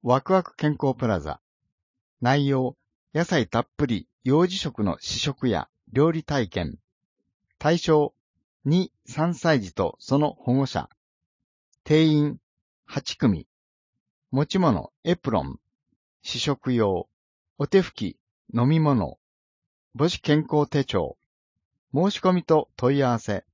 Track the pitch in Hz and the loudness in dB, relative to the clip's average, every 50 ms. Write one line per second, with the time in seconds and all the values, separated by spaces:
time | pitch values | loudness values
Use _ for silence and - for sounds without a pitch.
0 | - 120 123 135 - - 190 190 175 - _ - - 151 151 131 - 135 131 - | 2 2 2 2 2 2 0 0 0 -2 _ -2 -2 -2 -2 0 -2 -2 -2 0
1 | 131 117 104 87 73 78 73 - _ _ _ _ _ _ _ _ _ _ _ _ | 0 -2 -2 -2 -2 -6 -10 -10 _ _ _ _ _ _ _ _ _ _ _ _
2 | _ _ _ _ 117 120 135 147 143 139 139 131 131 127 - _ _ _ _ _ | _ _ _ _ 0 2 2 2 2 2 0 0 0 -4 -6 _ _ _ _ _
3 | _ _ _ 147 175 - 185 151 113 - - 117 117 _ _ - 147 123 117 95 | _ _ _ -4 -2 0 0 0 0 0 -2 -4 -4 _ _ -4 -2 -2 -2 -4
4 | - _ _ _ _ 131 135 156 175 180 185 196 - 151 - - 107 95 80 - | -6 _ _ _ _ 0 2 2 2 0 -2 -6 -8 -8 -4 -2 -2 -2 -2 -4
5 | - - - - - 147 135 _ - 123 104 80 - _ _ _ _ _ 101 127 | -8 -10 -8 -4 -4 -6 -4 _ -2 -2 -2 -2 -4 _ _ _ _ _ 0 2
6 | 147 165 160 160 - - 147 139 120 90 - 98 85 - - - _ _ _ _ | 2 2 0 -2 -6 -4 -2 -2 -2 -2 -4 -6 -6 -6 -8 -12 _ _ _ _
7 | _ _ _ _ _ _ _ _ _ _ _ _ - 147 170 170 - - 160 151 | _ _ _ _ _ _ _ _ _ _ _ _ 0 0 0 0 2 2 2 2
8 | 147 - _ _ _ _ _ _ _ _ _ _ _ 139 156 180 185 - _ _ | 2 0 _ _ _ _ _ _ _ _ _ _ _ 0 2 2 0 -2 _ _
9 | _ - - 151 156 175 170 - - 170 156 131 101 90 - - 95 85 - _ | _ -12 -4 -2 -2 -2 -2 -2 0 2 2 2 0 -4 -4 -2 -2 -2 -2 _
10 | - - 135 143 151 147 - _ - - 123 135 139 - - - - - _ _ | -4 -2 0 2 2 0 -2 _ -2 0 0 0 0 0 -4 -6 -6 -6 _ _
11 | _ _ _ _ _ _ _ _ _ _ _ _ _ _ _ _ _ - 156 156 | _ _ _ _ _ _ _ _ _ _ _ _ _ _ _ _ _ 2 4 4
12 | 160 156 151 151 147 147 139 - _ _ _ _ _ _ _ _ _ _ - 143 | 6 4 4 2 2 0 -4 -8 _ _ _ _ _ _ _ _ _ _ -8 -8
13 | - - - _ - 117 98 76 - _ _ _ _ _ _ _ _ _ _ _ | -8 -8 -8 _ 0 0 0 0 -6 _ _ _ _ _ _ _ _ _ _ _
14 | _ _ _ _ _ _ - 135 147 - - 196 180 156 113 78 - - _ _ | _ _ _ _ _ _ -2 -2 -2 0 0 2 2 4 2 2 -2 -10 _ _
15 | _ - - - - - - 90 71 69 - - _ _ _ _ _ _ _ _ | _ -2 -2 -2 -2 -2 -2 -2 -2 -4 -10 -14 _ _ _ _ _ _ _ _
16 | _ _ _ _ _ - - 123 - 151 139 - _ 131 123 117 110 101 95 90 | _ _ _ _ _ -10 -8 -4 -2 -2 -2 -2 _ -2 0 2 2 2 0 -2
17 | - _ _ _ _ _ _ _ _ _ _ _ 143 - - 196 175 - _ - | -6 _ _ _ _ _ _ _ _ _ _ _ -4 2 2 2 2 2 _ -8
18 | 110 90 - _ _ _ _ _ _ _ - 117 120 135 156 160 156 151 139 117 | -8 -8 -8 _ _ _ _ _ _ _ -2 0 2 2 2 2 2 2 2 0
19 | 90 71 - _ _ _ _ _ _ _ _ _ _ _ _ _ _ _ _ 113 | -2 -4 -8 _ _ _ _ _ _ _ _ _ _ _ _ _ _ _ _ -2
20 | 143 175 175 - - - 147 151 156 - 147 151 147 - - 143 135 - - 98 | -2 -2 -2 -4 0 0 2 2 2 0 -2 -2 -2 0 -2 -4 -2 0 -2 -2
21 | 80 65 - _ _ _ _ _ _ _ _ _ _ _ _ _ _ _ - 139 | -2 -4 -8 _ _ _ _ _ _ _ _ _ _ _ _ _ _ _ -2 0
22 | 175 202 202 - - 185 185 180 160 - 165 156 - _ _ - - 123 139 139 | 0 0 -2 0 0 2 0 0 2 2 2 2 2 _ _ -2 0 0 2 2
23 | 139 123 120 113 - - 104 92 - _ | 2 0 0 -2 -2 -4 -6 -6 -6 _